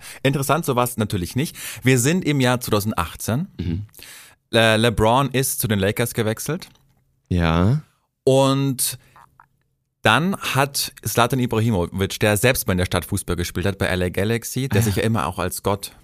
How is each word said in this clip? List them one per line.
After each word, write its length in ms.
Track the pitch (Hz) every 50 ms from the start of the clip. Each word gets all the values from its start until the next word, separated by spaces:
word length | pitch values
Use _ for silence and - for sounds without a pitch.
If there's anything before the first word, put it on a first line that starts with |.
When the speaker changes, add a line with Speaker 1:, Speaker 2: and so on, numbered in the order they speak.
| - - - - -
Speaker 1:
Interessant, 420 | 135 139 143 139 139 139 165 170
so 100 | 143 123
war's 220 | 123 123 123 -
natürlich 380 | 110 107 - 107 92 87 - -
nicht. 200 | 123 156 - - - - - - - -
Wir 160 | 131 131 123
sind 260 | 113 147 175 185 -
im 140 | 147 147 139
Jahr 200 | 127 123 127 120
zweitausendachtzehn. 880 | - - 107 104 98 110 - - 85 - - - - - 110 139 190 - - -
Speaker 2:
Mhm. 260 | 87 85 82 98 104 - - - - - - - - - - _ _ -
Speaker 1:
Le-, 280 | - 113 113 113 110
LeBron 520 | 107 113 120 101 98 107 110 117 135 143 135
ist 280 | 127 127 135 - - -
zu 80 | -
den 120 | 107 110 98
Lakers 340 | 95 101 110 - 120 - -
gewechselt. 540 | - 107 107 113 - - - 156 190 - - _ _ _ _ _ _ _ _ _ _ _ -
Speaker 2:
Ja. 520 | 92 87 85 80 82 85 90 107 139 151 - _ _ _ _ _ _ _ -
Speaker 1:
Und 760 | 131 131 135 135 135 135 139 139 139 127 123 - - - - _ _ _ - - _ _ _ - _ _ _ _ _ _ _ _ _ _ _
dann 340 | - 110 110 131 165 190 196
hat 540 | - - - - 131 143 143 - - - - - - -
Zlatan 340 | 107 - 117 120 120 139 127
Ibrahimovic, 800 | 123 120 113 110 107 120 110 87 87 85 - 95 98 90 - -
der 160 | 113 107 104
selbst 320 | 101 - 123 110 - -
mal 60 | - 92
in 40 | 90
der 60 | 90
Stadt 200 | - - 90 -
Fußball 300 | - 101 98 - - 87
gespielt 280 | 85 87 - - 95 85
hat, 120 | 98 95
bei 80 | - 98
L 160 | - 90 92
A 80 | 90 90
Galaxy, 580 | 85 90 98 110 117 117 - - - 127 135
der 140 | 135 - 101
Speaker 2:
Ah. 20 | 117
Speaker 1:
sich 120 | 107 95
ja 60 | 113 -
immer 240 | 113 113 101 67
auch 120 | 80 92 87
als 240 | 87 90 - - -
Gott 300 | 98 101 98 - - - -